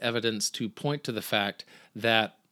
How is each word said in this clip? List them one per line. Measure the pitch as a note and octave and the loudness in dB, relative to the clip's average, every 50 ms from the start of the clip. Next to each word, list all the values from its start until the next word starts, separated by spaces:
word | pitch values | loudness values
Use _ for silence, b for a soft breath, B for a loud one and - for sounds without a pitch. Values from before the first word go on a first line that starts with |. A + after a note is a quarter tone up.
| - | -2
evidence | A#2 A#2 A#2+ A2 A#2 A2 G#2+ - - | 0 0 2 0 0 0 0 -2 -4
to | - - A#2+ G#2+ | -2 -4 -6 -6
point | - - - C#3+ D3 D3 - | -6 -4 -2 -2 -2 -2 -4
to | - A#2+ | -4 -4
the | G#2+ - | -4 -4
fact | - - G#2+ G2+ G2+ G2 - - B B B B B B | 0 0 2 2 0 -2 -6 -14 B B B B B B
that | A2 G#2 A#2 A2+ A2 A2 G#2 - _ _ _ | -2 2 4 4 4 4 2 -4 _ _ _